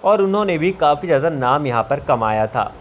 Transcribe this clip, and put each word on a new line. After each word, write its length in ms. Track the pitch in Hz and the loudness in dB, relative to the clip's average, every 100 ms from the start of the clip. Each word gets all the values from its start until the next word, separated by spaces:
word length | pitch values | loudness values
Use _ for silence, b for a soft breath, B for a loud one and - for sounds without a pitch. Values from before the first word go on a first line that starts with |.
और 180 | 190 208 | 2 2
उन्होंने 360 | 196 202 208 165 | 2 0 0 0
भी 120 | 170 | -2
काफ़ी 360 | 185 151 147 185 | 0 0 0 2
ज़्यादा 220 | 147 156 | 2 2
नाम 360 | 147 123 143 147 | -2 0 0 0
यहाँ 160 | 117 | -2
पर 180 | 113 143 | -2 -4
कमाया 460 | - 127 110 110 110 | -2 0 0 0 -2
था। 240 | 120 104 - | -2 -4 -6